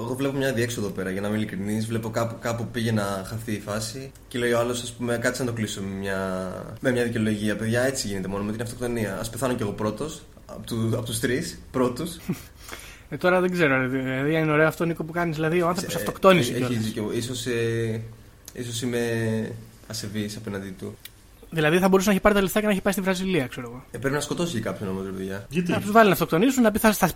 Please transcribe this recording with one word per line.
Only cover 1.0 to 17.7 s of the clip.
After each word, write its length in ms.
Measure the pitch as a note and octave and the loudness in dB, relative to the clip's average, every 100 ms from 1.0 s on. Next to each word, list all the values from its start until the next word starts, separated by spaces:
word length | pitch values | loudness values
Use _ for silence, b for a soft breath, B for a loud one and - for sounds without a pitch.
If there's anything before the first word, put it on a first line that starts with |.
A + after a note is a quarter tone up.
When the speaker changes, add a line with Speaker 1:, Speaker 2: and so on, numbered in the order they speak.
| F#2+ | -4
Speaker 1:
για 120 | F#2+ | -2
να 60 | G2+ | -2
είμαι 100 | G#2+ | -2
ειλικρινής. 480 | G#2+ F#2 G2+ A2 A2 | -2 -4 -2 -2 -2
Βλέπω 220 | A2+ A2 | -4 -2
κάπου, 260 | A#2 A#2 A2 | -2 -2 -4
κάπου 280 | A#2+ A2+ G#2+ | -4 -4 -4
πήγε 240 | B2 A2+ | -2 0
να 320 | A2 G2+ G2 F#2+ | 2 0 -4 -6
χαθεί 260 | A2 A2+ | -8 -6
η 60 | G#2 | -6
φάση 520 | G#2 G#2 A2+ C3 C3+ - - | -4 -4 -4 -8 -12 -16 -8
και 100 | A#2+ | -2
λέει 120 | A#2+ | 2
ο 80 | A#2 | 2
άλλος, 220 | A#2+ B2 | 0 -2
ας 100 | - | -6
πούμε, 260 | - A#2+ A#2 | -6 -2 0
«Κάτσε 260 | B2+ A#2+ | 0 -2
να 60 | B2+ | -4
το 60 | A2+ | -2
κλείσω 260 | G#2 - | -4 -4
με 60 | G2 G2 | -6 -4
μια, 520 | G2 F#2+ F#2+ F#2 F#2 G2 - A2 | -4 -2 -2 -4 -4 -8 -10 -4
με 120 | C#3 | 0
μια 120 | A#2+ | 2
δικαιολογία». 520 | A#2+ A2+ G#2+ G#2 G#2+ G#2 | 0 0 0 0 0 0
Παιδιά, 260 | A2 A#2+ | 0 2
έτσι 260 | C3 C3+ G#2 | 2 0 -4
γίνεται 200 | G2 F#2 | -4 -4
μόνο 160 | G2+ | -4
με 80 | G#2 | -4
την 100 | A2 | -4
αυτοκτονία. 560 | A#2 - B2 A#2 G#2 F#2 | -6 -6 -4 -2 -2 -4
Ας 100 | A2 | -6
πεθάνω 240 | G#2+ C3 | -4 -2
κι 80 | A#2+ | 0
εγώ 100 | G#2 | -2
πρώτος, 500 | G2+ G#2+ G#2 D3+ - - - - | -2 -4 -2 -8 -10 -18 -20 -16
απ' 200 | - A2 | -12 -6
του, 260 | A#2 A2+ C3 | -2 0 0
απ' 80 | A#2 | -2
τους 140 | A2+ | -2
τρεις, 400 | B2 C3 E3+ - - | 0 0 -2 -10 -6
πρώτους. 460 | C3 B2 B2 E3+ - | 0 2 0 -8 -8
Speaker 2:
<laughs> 40 | - E3 - B B B B B B | -6 -6 -6 B B B B B B
Ε, 80 | - | 0
τώρα 220 | F3+ F#3 | 2 4
δεν 100 | F#3 | 2
ξέρω, 260 | F3+ D3+ C3 | 4 4 4
ρε, 60 | B2+ | 2
δηλαδή 480 | C3 C3 C3 C#3+ D#3+ | 0 -2 0 2 2
είναι 160 | D#3 | 4
ωραίο 160 | D3+ D#3 | 4 4
αυτό, 180 | - E3+ | 4 -2
Νίκο, 180 | D#3+ | -2
που 80 | D#3+ | -4
κάνεις, 240 | E3+ E3+ D3+ | -2 -2 0
δηλαδή 260 | D#3+ F3 | 2 2
ο 60 | E3+ | 2
άνθρωπος 260 | F3+ - - | 0 -2 -2
Speaker 1:
Ε, 20 | |
Speaker 2:
αυτοκτόνησε 540 | G#2 - F#3+ F3+ A#2+ | -4 6 8 8 6
Speaker 1:
ε, 20 | |
Speaker 2:
κιόλας. 160 | B2 B2+ | 0 0
Speaker 1:
έχεις 140 | A#2 A2 | 0 0
δίκιο. 260 | A2 G#2 | -2 -2
Ίσως, 320 | A#2 A#2 A#2+ B2 | -2 -2 -4 -2
ε, 560 | A#2 A#2 | 0 0